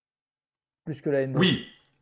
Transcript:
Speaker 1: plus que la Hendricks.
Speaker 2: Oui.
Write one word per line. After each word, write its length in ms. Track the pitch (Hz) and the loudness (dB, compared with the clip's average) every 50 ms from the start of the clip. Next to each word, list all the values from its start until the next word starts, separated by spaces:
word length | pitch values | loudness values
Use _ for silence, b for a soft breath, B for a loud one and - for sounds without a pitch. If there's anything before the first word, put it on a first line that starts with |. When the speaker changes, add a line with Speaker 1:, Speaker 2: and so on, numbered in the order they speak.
| _ _ _ _ _ _ _ _ _ _ _ _ _ _ _ _ _ | _ _ _ _ _ _ _ _ _ _ _ _ _ _ _ _ _
Speaker 1:
plus 160 | 165 143 - | -12 -12 -6
que 60 | - 156 | -4 0
la 120 | 143 135 | 0 0
Hendricks. 180 | 135 135 135 147 | 0 0 2 2
Speaker 2:
Oui. 260 | 185 175 123 - - - - _ _ _ _ _ | 2 2 2 0 -4 -10 -20 _ _ _ _ _